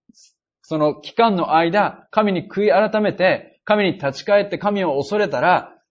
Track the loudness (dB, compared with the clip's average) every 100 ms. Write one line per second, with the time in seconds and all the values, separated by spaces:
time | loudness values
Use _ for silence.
0 | _ _ _ _ _ _ _ -2 -2 -2
1 | -6 0 2 2 0 2 2 0 0 -4
2 | _ -2 0 -2 -4 -2 2 2 2 0
3 | -2 0 0 0 -6 _ -2 0 0 -2
4 | -6 -6 0 0 0 -4 -4 -2 -2 -2
5 | -2 -2 -2 0 2 0 -2 -18 _